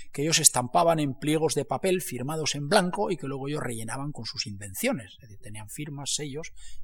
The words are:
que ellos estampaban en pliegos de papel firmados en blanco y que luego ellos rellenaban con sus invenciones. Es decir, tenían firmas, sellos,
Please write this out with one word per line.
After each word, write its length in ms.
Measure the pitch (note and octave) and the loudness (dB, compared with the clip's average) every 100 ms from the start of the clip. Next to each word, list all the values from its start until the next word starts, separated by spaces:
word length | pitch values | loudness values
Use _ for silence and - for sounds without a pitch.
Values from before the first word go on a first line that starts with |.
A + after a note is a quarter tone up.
| - | -8
que 80 | - | 0
ellos 180 | D3+ D#3+ | 2 8
estampaban 600 | D3 B2+ B2 F3 E3+ E3 | 8 6 2 4 6 4
en 160 | D3 B2+ | 2 0
pliegos 400 | D3 D#3 D3+ C#3+ | 0 2 2 0
de 100 | C3+ | -2
papel 360 | C3 F#3+ F#3 | 0 2 2
firmados 520 | - B2 C#3+ D#3+ D3 | 0 -4 -4 -2 -2
en 160 | D3 C#3+ | -2 4
blanco 400 | G#3 F3+ F#3+ G#3+ | 4 4 0 -2
y 80 | F3+ | -2
que 100 | C#3 | -4
luego 200 | C3+ C3+ | -6 -4
ellos 160 | D3 | -4
rellenaban 480 | C3 A2+ A2 B2 C#3+ | -4 -4 -6 -6 -6
con 140 | C#3 A2+ | -6 -8
sus 200 | - - | -6 -8
invenciones. 680 | G2 G2+ F#2+ B3 D3+ G2+ - | -8 -10 -4 -2 -2 -6 -18
Es 140 | - | -18
decir, 100 | - | -14
tenían 280 | G#2 G2+ G2+ | -12 -12 -12
firmas, 440 | - D3+ C#3+ C#3 | -10 -10 -8 -4
sellos, 400 | - D3 C3+ E3+ - - - | -4 -4 -8 -10 -10 -8 -6